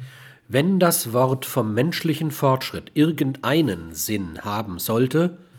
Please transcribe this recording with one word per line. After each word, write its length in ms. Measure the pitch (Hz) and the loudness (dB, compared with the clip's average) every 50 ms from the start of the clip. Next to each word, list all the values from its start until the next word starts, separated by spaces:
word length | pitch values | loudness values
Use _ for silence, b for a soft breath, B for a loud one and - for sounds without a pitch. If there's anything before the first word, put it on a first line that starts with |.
| 127 B B B B B B B B | -20 B B B B B B B B
Wenn 320 | - - 131 151 190 196 180 | -2 0 2 2 4 4 4
das 340 | 175 170 160 - - 117 110 | 4 4 2 0 -2 0 2
Wort 320 | 123 131 131 135 131 - | 2 4 4 2 -2 -4
vom 280 | - - 131 113 107 104 | -4 -2 -2 0 0 2
menschlichen 560 | 113 135 175 170 - - 165 147 151 160 151 | 2 0 0 0 -2 -2 -2 -2 0 -2 -4
Fortschritt 640 | 139 - 147 135 131 127 - - - 90 - - - | -2 0 2 2 2 2 -2 -6 -8 -10 -12 -4 0
irgendeinen 1000 | 147 151 165 160 143 147 135 131 - - 117 143 165 156 117 92 85 82 82 80 | 2 2 2 2 0 -2 -2 -2 -2 -2 0 2 2 2 2 0 -4 -8 -12 -10
Sinn 440 | 78 - - 107 98 95 85 80 87 - | -8 -4 -4 -2 -4 -4 -6 -10 -10 -8
haben 360 | 98 104 110 110 104 90 85 | -6 -4 -4 -6 -6 -8 -8
sollte, 580 | - - 110 117 131 127 139 160 175 180 175 B B B B | -4 0 2 2 2 2 2 2 2 2 -2 B B B B